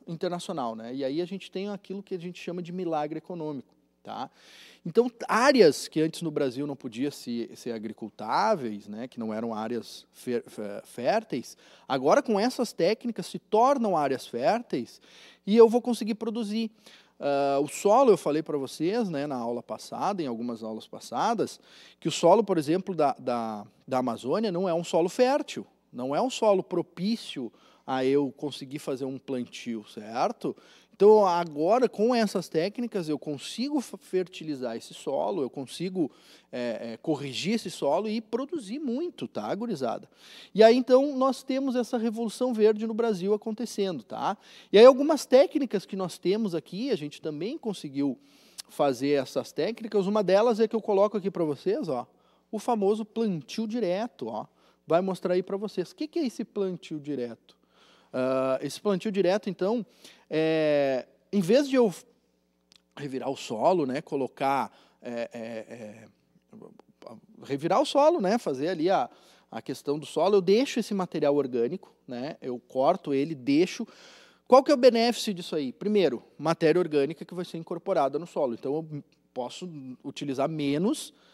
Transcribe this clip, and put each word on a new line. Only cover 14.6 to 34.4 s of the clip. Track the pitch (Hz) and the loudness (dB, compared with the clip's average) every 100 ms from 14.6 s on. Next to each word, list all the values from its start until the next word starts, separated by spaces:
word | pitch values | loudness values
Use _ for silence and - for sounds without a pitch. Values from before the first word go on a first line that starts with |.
| 240 151 113 - - - - - - | -2 -6 -6 -12 -20 -20 -20 -10 4
e | 226 | 8
eu | 226 | 10
vou | 240 | 8
conseguir | 240 233 214 220 | 0 -2 -2 -4
produzir. | 220 220 208 220 220 - - - _ - | -4 -4 -4 -4 -4 -8 -20 -20 _ -8
Ah, | 143 139 139 139 | -2 0 2 2
o | 147 | 0
solo, | - 202 226 277 | 0 4 6 8
eu | 190 | 6
falei | - 151 | 4 -2
pra | 160 147 | -2 -4
vocês, | 135 - 160 226 208 | -6 -4 -2 -2 -2
né, | 143 147 | -4 -6
na | 131 | -6
aula | 117 120 | -6 -6
passada, | - 107 - 117 156 202 | -8 -12 -10 -6 -4 -4
em | 147 | -4
algumas | 113 120 113 | -6 -6 -8
aulas | 110 110 - | -10 -10 -12
passadas, | 104 - 120 185 233 131 - _ - - - | -16 -8 -2 0 0 -4 -8 _ -20 -20 -10
que | 175 | -6
o | |
solo, | - 170 208 | 2 6 6
por | 208 175 | 6 0
exemplo, | 143 170 190 | 0 -2 -2
da, | 175 143 | 0 0
da, | - 127 120 113 107 104 _ - | 0 -4 -4 -4 -8 -12 _ -4
da | 131 | -2
Amazônia | 127 113 120 180 226 | -2 -2 -2 -2 -2
não | 175 190 | -2 -2
é | |
um | 170 | -2
solo | 170 175 175 | 0 0 0
fértil, | - 247 285 302 - 98 _ _ | 2 2 2 -2 -12 -14 _ _
não | 120 127 | -8 -4
é | 147 | 0
um | 254 | 0
solo | - 220 196 | 0 2 2
propício | - 175 160 - 185 226 - - 120 - _ _ - | 2 -4 -4 -4 -4 -4 -6 -10 -10 -12 _ _ -6
a | 131 131 | -2 2
eu | 139 143 | 2 2
conseguir | - 147 - 139 135 | -4 -10 -10 -12 -10
fazer | - 135 | -8 -6
um | 135 135 | -6 -8
plantio, | - 131 120 - - 113 107 | -6 -6 -6 -10 -8 -8 -10
certo? | - 107 113 180 240 147 110 - - _ - | -14 -8 -2 -2 -2 -8 -8 -12 -20 _ 6
Então, | 202 214 196 | 8 8 6
agora, | 175 170 147 165 233 247 | 2 -2 -2 2 4 2
com | - 220 247 | 2 2 2
essas | 214 196 165 | 2 -2 -4
técnicas, | 160 180 208 240 202 156 | -2 -2 -2 -6 -4 -4
eu | 147 | -4
consigo | - 143 - - 269 294 | -4 -8 -8 -6 -4 -4
f-, | 226 - | -4 -10
fertilizar | - 185 180 - | -4 -4 -4 -8